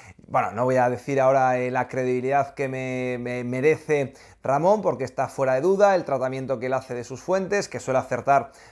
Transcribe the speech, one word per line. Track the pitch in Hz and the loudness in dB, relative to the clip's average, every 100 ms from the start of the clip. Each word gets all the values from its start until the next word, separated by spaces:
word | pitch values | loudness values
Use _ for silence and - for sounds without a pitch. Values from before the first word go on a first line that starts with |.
| - - - | -20 -20 -4
Bueno, | 131 107 | -2 -2
no | 101 127 | 0 2
voy | 127 | 4
a | 123 | 2
decir | 123 - 135 | 0 -2 2
ahora, | 131 135 131 127 | 4 4 4 2
eh, | 127 | 0
la | 127 123 | -2 -2
credibilidad | 131 127 123 131 139 135 - | -2 -2 -2 0 0 0 -4
que | 135 | -6
me, | 131 131 127 127 123 | -4 -6 -4 -4 -6
me | 123 123 123 | -6 -6 -4
merece | 127 147 151 - 147 131 - - - | 0 2 2 0 -2 -2 -8 -20 -8
Ramón, | 123 139 175 214 | -2 2 2 2
porque | 180 147 127 | 0 -2 -6
está | - 127 | -4 -6
fuera | - 131 | -2 0
de | 131 | 2
duda, | 175 190 202 190 | 2 4 4 4
el | |
tratamiento | 147 135 131 131 131 127 | 0 -2 -2 -4 -4 -4
que | 127 | -2
él | |
hace | 131 - | -4 -4
de | 123 117 | -10 -8
sus | 127 | -10
fuentes, | - 190 185 202 - | -2 -2 0 -2 -4
que | 123 | -8
suele | - 131 | -2 -2
acertar | - 120 135 139 - - - | 0 -4 2 2 2 -12 -20